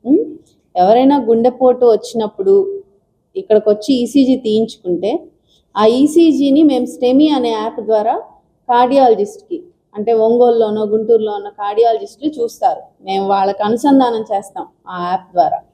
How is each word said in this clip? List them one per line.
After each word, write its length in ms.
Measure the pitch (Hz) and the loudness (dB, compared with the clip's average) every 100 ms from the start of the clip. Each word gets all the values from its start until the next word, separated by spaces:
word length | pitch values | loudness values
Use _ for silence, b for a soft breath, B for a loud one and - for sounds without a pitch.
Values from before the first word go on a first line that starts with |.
| 226 | 0
ఉమ్, 200 | 330 - - _ _ _ 180 | -2 -2 -12 _ _ _ 0
ఎవరైనా 420 | 185 233 269 285 | 2 4 4 2
గుండెపోటు 680 | 226 226 247 247 254 247 240 | 0 0 0 2 0 2 2
వచ్చినప్పుడు 960 | 208 - 233 214 - 196 196 - 196 - _ _ _ _ 190 | 2 -2 -8 -8 -4 0 2 0 -8 -16 _ _ _ _ -14
ఇక్కడికి 340 | 190 214 220 | 0 0 2
వచ్చి 240 | 208 - 254 | -2 -2 -2
ఈసీజీ 400 | 240 277 262 254 | 0 0 2 0
తీయించుకుంటే, 880 | 220 214 220 - 180 175 196 311 - _ _ _ _ 196 | 0 -2 -2 -6 -6 -4 -4 -6 -10 _ _ _ _ 0
ఆ 80 | 220 | 2
ఈసీజీని 800 | 247 294 339 330 262 277 277 | 2 2 4 2 2 2 4
మేము 220 | 311 254 247 | 2 2 -4
స్టెమీ 440 | - 247 262 302 | -4 0 2 2
అనే 220 | 269 240 | 0 -2
యాప్ 300 | 220 220 233 | -4 -6 -8
ద్వారా 340 | 208 214 220 349 - _ _ _ - | -2 0 0 -4 -8 _ _ _ -2
కార్డియాలజిస్ట్‌కి, 920 | 240 254 269 254 208 202 - _ - - _ _ 208 | 0 2 4 4 2 -2 -8 _ -14 -14 _ _ -8
అంటే 180 | 214 | -2
ఒంగోలులోనో 680 | 226 220 240 240 233 220 214 214 | 0 2 2 2 2 0 -2 -4
గుంటూరులోనో 640 | 220 220 226 214 202 202 | -4 0 0 0 -8 -12
కార్డియాలజిస్టులు 920 | - 208 208 233 220 196 - 302 220 | -10 -6 0 0 0 -6 -8 -8 -6
చూస్తారు. 380 | 156 - 190 - - _ 190 | -8 -2 -4 -4 -12 _ -6
మేము 220 | 196 196 | -4 -2
వాళ్ళకి 360 | 196 196 196 | -2 -2 -2
అనుసంధానం 580 | 208 233 285 269 247 226 | -4 0 2 4 2 -2
చేస్తాం 440 | 214 202 208 - - _ 185 | -6 -8 -8 -16 -16 _ -16
ఆ 200 | 180 175 | -10 -6
యాప్ 240 | 190 185 | -6 -4
ద్వారా. 260 | 180 160 - _ | 0 0 -2 _